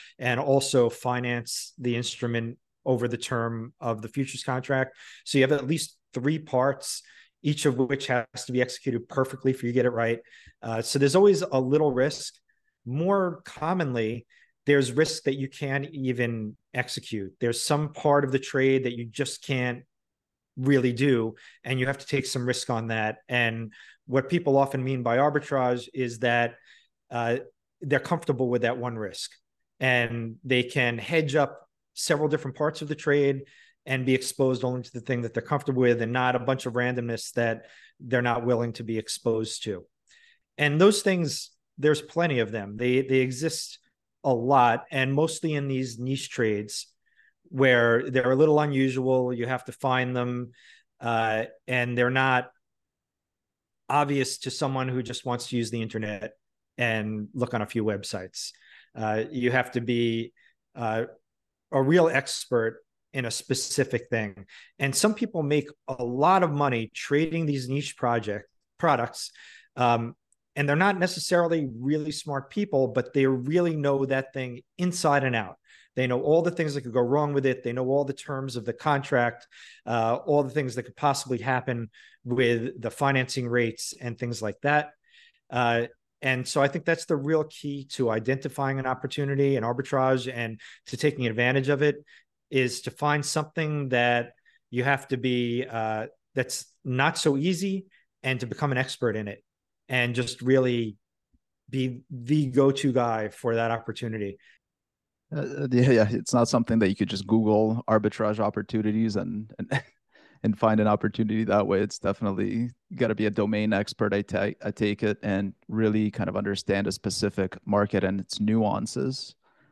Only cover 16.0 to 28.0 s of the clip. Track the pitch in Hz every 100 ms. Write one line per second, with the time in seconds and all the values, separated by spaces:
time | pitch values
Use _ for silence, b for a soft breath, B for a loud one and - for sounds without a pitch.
16 | 131 120 120 117 107 - _ 127 127 -
17 | - 110 95 - 120 117 - 147 151 -
18 | 151 143 135 135 - 135 135 135 127 120
19 | 117 107 135 - - 131 123 123 - _
20 | _ _ _ _ _ - 131 135 123 117
21 | 139 123 113 110 B B 120 131 127 139
22 | - 139 127 135 123 120 - 117 113 110
23 | 107 110 - 123 117 113 113 B B B
24 | - 131 135 175 160 135 135 139 131 131
25 | 120 120 147 147 143 139 127 123 - 127
26 | 123 113 123 120 120 - b b b _
27 | _ 120 117 127 - _ _ _ 147 135